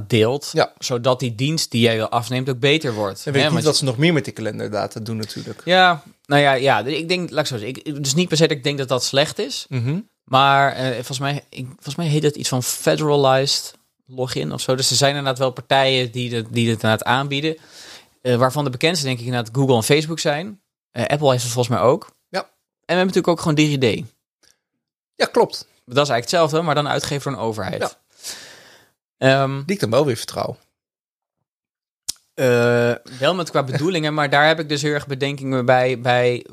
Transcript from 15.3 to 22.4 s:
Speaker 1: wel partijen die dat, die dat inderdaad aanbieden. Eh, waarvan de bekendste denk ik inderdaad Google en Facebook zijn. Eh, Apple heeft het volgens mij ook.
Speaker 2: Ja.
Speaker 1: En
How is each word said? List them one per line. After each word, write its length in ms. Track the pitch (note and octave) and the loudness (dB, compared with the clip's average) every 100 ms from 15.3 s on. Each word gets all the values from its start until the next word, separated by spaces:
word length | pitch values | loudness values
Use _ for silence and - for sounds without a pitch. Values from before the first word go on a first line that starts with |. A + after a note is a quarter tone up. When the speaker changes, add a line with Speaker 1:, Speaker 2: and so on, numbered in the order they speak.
| B2 | -2
Speaker 1:
wel 120 | C3 | -2
partijen 600 | B2+ - C3+ C3+ C3 B2 | -2 0 2 4 2 0
die 180 | B2 B2 | -4 -4
dat, 160 | A#2 A2 | -4 -2
die 160 | A#2 A#2 | 0 0
dat 80 | A2 | 2
inderdaad 220 | A2+ G#2+ | 2 0
aanbieden. 540 | - B2+ C#3 C#3 D#3 D#3+ - - - - _ _ | 2 0 -2 -4 -4 -6 -12 -20 -20 -20 _ _
Eh, 140 | B2+ A#2+ | 0 2
waarvan 280 | B2+ C#3+ | 2 0
de 60 | C#3+ | -4
bekendste 360 | B2 D#3+ F3 C#3 | 0 0 0 -2
denk 140 | B2 | -4
ik 60 | A#2+ | -4
inderdaad 300 | B2 A2 B2+ | -4 -2 0
Google 200 | C3+ A#2+ | 4 4
en 80 | |
Facebook 360 | - D3 D#3 D#3+ | 4 2 0 -4
zijn. 420 | D#3+ D3 G3+ G3 _ _ _ | -2 -4 -6 -14 _ _ _
Eh, 140 | - - | -6 -2
Apple 260 | D3+ C#3+ | 2 2
heeft 120 | B2 | 2
het 80 | A#2+ | 0
volgens 240 | B2 A#2 A2 | -2 0 2
mij 80 | A2+ | 2
ook. 240 | D#3+ - _ _ | 2 -2 _ _
Speaker 2:
Ja. 100 | |
Speaker 1:
En 580 | F#3 | -10